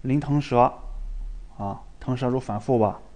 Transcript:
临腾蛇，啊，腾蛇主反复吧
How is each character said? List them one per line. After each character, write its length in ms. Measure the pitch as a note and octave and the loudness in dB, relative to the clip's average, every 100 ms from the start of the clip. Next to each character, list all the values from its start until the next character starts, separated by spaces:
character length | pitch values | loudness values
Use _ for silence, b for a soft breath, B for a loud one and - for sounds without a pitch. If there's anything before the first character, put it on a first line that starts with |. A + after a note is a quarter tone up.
临 180 | C3+ C#3+ | 2 0
腾 180 | C#3+ D3 | 2 0
蛇， 320 | C#3+ A#2+ B2+ - - - - - - - - - | 4 4 4 2 -10 -8 -8 -8 -8 -10 -12 -8
啊， 240 | G2+ G2 - - | -6 -8 -12 -10
腾 160 | - | -4
蛇 160 | B2 B2+ | 0 2
主 80 | B2+ | 0
反 220 | - G#2 | -2 -4
复 180 | - B2 | 2 4
吧 220 | G#2+ - - | 4 2 -12